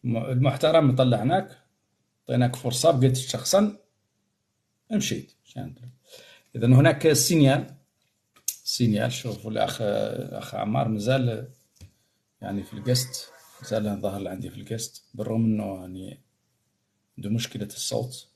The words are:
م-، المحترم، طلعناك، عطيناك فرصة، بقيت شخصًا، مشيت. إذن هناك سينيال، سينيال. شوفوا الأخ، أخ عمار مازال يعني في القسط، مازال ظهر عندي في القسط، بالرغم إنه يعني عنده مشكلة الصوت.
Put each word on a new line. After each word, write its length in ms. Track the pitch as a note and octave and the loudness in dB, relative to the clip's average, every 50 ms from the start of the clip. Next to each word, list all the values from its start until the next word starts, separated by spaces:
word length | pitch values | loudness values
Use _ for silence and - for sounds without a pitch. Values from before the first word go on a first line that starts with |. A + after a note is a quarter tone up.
| - | -4
م-، 140 | B2 A2+ | -4 -4
المحترم، 760 | A2+ A2+ C3+ B2+ B2 C3+ C#3 C3+ - - D#3 D#3 E3 D#3 C3 B2 | -4 -4 -2 0 2 2 2 2 2 2 4 4 6 6 6 4
طلعناك، 600 | B2+ C3 B2 A#2+ G#2 G#2+ C3+ E3+ G3 F#3+ - - _ _ _ _ _ _ _ _ _ _ _ _ _ _ | 4 4 4 4 2 2 2 2 0 0 -4 -16 _ _ _ _ _ _ _ _ _ _ _ _ _ _
عطيناك 320 | - B2+ B2 B2 B2 B2 | -2 0 2 2 2 0
فرصة، 360 | - - B2 B2 - - E3 | -4 -6 -4 -2 4 4 4
بقيت 260 | D#3+ B2+ C3 C3 B2+ | 6 6 4 4 4
شخصًا، 600 | - - - - B2 - - - G3 G#3+ G#3 - - _ _ _ _ _ _ _ _ _ _ _ _ _ _ _ _ _ _ _ _ _ _ | 2 -4 -6 -8 -6 -2 2 4 4 4 2 -2 -8 _ _ _ _ _ _ _ _ _ _ _ _ _ _ _ _ _ _ _ _ _ _
مشيت. 400 | A3 G3+ - - - D#2 C#2 _ _ _ _ _ - - - - - _ - - - _ _ _ - - - - - _ _ _ _ | -2 -2 -2 -2 -4 -6 -8 _ _ _ _ _ -14 -12 -12 -12 -14 _ -20 -20 -20 _ _ _ -20 -20 -20 -20 -20 _ _ _ _
إذن 180 | A2 A2+ A#2+ B2+ | 0 6 8 8
هناك 400 | B2+ D3+ E3+ D3 D3 - D#3+ D3 | 8 8 6 4 4 4 4 4
سينيال، 640 | A#2+ - - F3 D#3 C#3+ C3 C3+ C#3+ - - - - _ _ _ _ _ _ _ _ _ _ _ _ _ | 4 2 2 4 6 6 6 6 2 -2 -6 -14 -20 _ _ _ _ _ _ _ _ _ _ _ _ _
سينيال. 640 | - - - _ - - - B2 A2+ G#2 G#2 B2 B2+ | -12 -12 -8 _ -8 -2 0 2 2 2 0 0 -2
شوفوا 400 | B2 - - A#2+ G2+ - - A2 | -4 -6 -8 -8 -10 -8 -10 -6
الأخ، 260 | G#2+ A2 G#2+ - - - | -2 -2 -2 -2 -2 -4
أخ 760 | A2+ G#2 G2+ G#2+ - - - - - - - - - - - | -4 -2 -2 -2 -2 -4 -6 -8 -8 -8 -10 -12 -12 -10 -6
عمار 320 | G#2 G#2 G#2 A2+ C3+ B2+ | -6 -4 -2 0 0 0
مازال 600 | A2 A2 G#2 G2+ A#2 C3 C3+ B2+ A#2+ A2 A2 - - - _ _ _ _ _ - - _ _ _ _ _ _ _ _ _ _ | 0 -2 -2 0 0 0 2 2 0 -2 -4 -10 -14 -18 _ _ _ _ _ -20 -20 _ _ _ _ _ _ _ _ _ _
يعني 220 | G#2 F#2+ G2 G2+ F#2 | -10 -8 -8 -8 -8
في 100 | - - | -8 -14
القسط، 580 | G2+ G2 B2 B2+ B2+ - - - - - - - - - _ - - | -8 -2 0 0 0 0 -4 -10 -14 -16 -16 -20 -20 -20 _ -20 -20
مازال 400 | - - A2 A2 G#2 G#2+ G2+ G2 | -8 -4 -4 -2 -2 -2 -4 -2
ظهر 260 | G2 G2 G2 G2+ G2 | -4 -4 -4 -4 -8
عندي 220 | F2+ F#2+ F#2+ - - | -8 -8 -10 -12 -12
في 80 | - | -12
القسط، 460 | G2+ G2+ - A2+ A2+ - - _ - _ _ - | -14 -12 -10 -8 -8 -8 -12 _ -20 _ _ -10
بالرغم 320 | A2 G#2+ G#2+ A2 A2+ A2+ | -8 -6 -2 0 0 2
إنه 300 | A2+ G#2+ G#2 G#2 G2+ F#2+ F#2 | 2 0 0 -4 -6 -8 -10
يعني 380 | F#2 F#2 F#2 F#2 F#2 - - - _ _ _ _ _ _ _ _ _ _ _ _ _ _ _ _ _ _ _ | -12 -14 -14 -14 -14 -14 -16 -18 _ _ _ _ _ _ _ _ _ _ _ _ _ _ _ _ _ _ _
عنده 120 | - - G#2 | -12 -4 -4
مشكلة 360 | A2 A#2+ A#2+ - - G#2+ G2+ | -2 -2 -4 -6 -8 -10 -10
الصوت. 640 | G#2 - - - - A#2+ - A#2+ B2 - - - _ _ | -10 -10 -10 -8 -4 -4 -4 -4 -6 -10 -16 -20 _ _